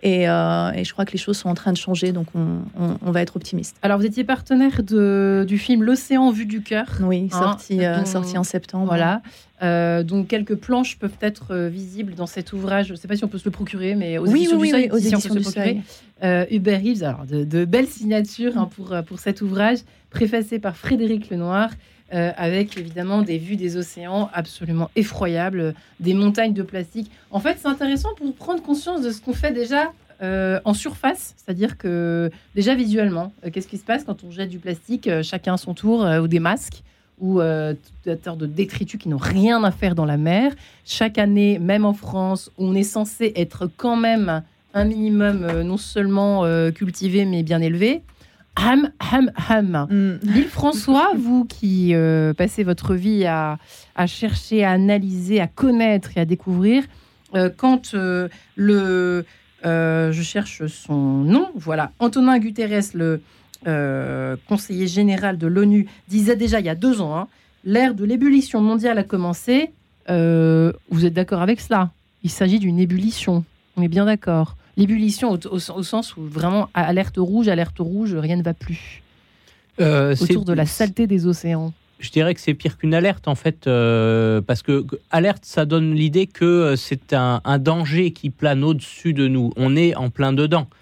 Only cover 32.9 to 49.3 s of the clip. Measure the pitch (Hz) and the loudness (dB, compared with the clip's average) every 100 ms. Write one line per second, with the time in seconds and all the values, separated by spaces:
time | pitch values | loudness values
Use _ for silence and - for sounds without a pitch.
32.9 | 214 208 170 185 - 180 175 185 196 - | 2 0 0 -6 -10 -10 -10 -10 -10 -4
33.9 | 247 294 196 175 170 190 180 180 165 - | -4 -4 -12 -12 -10 -10 -10 -8 -10 -6
34.9 | 240 233 165 156 185 - 180 - 175 208 | -6 -2 -2 -2 -6 -2 -4 -4 -4 0
35.9 | 233 196 160 165 170 165 254 - - - | 2 2 2 2 2 0 -2 -6 -16 -20
36.9 | _ _ - 185 190 165 156 156 147 _ | _ _ -8 -2 0 2 0 -2 -6 _
37.9 | - 180 165 180 165 151 156 196 - 190 | -14 -8 -8 -8 -8 -6 -4 -4 -4 -8
38.9 | 214 170 139 - 190 214 233 208 - 190 | -8 -6 -4 -2 2 2 4 0 0 -2
39.9 | 170 151 147 156 185 269 285 - _ - | 0 0 0 2 2 0 -2 -12 _ -10
40.9 | - 220 214 208 202 202 202 175 208 208 | -4 -2 0 2 4 4 2 2 2 2
41.9 | 202 - 190 185 190 - - 190 190 202 | 0 -4 -4 -2 -4 -6 -6 -2 0 0
42.9 | 214 214 - 226 214 170 - 180 - 240 | -2 -6 -2 -2 0 -4 -4 -8 -4 -2
43.9 | 233 226 226 190 160 160 _ _ 202 214 | 0 2 2 2 -2 -6 _ _ -2 0
44.9 | 220 214 208 208 202 170 165 170 185 - | 0 2 2 2 0 -2 -2 -2 -4 -4
45.9 | 214 196 196 202 202 170 165 165 160 190 | -2 0 2 2 2 2 2 2 0 -4
46.9 | - 185 190 196 175 160 165 165 170 214 | -4 0 2 2 0 0 0 0 2 0
47.9 | 320 - _ - _ _ - 208 269 294 | 0 -6 _ -20 _ _ -2 2 4 2
48.9 | - - 254 254 | -2 0 2 2